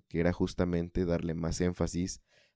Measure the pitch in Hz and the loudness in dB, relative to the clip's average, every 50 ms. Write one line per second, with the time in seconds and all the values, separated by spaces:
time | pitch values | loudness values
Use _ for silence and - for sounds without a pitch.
0 | - _ - 82 82 87 87 - 92 92 - - 92 90 87 85 85 87 - 92 | -10 _ -2 2 2 2 2 2 0 0 0 0 0 0 0 0 -2 -2 0 0
1 | 92 85 85 82 80 82 80 82 82 82 - - 87 90 87 - 87 85 85 87 | 0 2 0 0 0 -2 -4 -2 -2 -2 0 0 0 0 0 0 -2 -2 0 -2
2 | 90 95 - - _ _ _ _ _ _ _ | -4 -4 -6 -10 _ _ _ _ _ _ _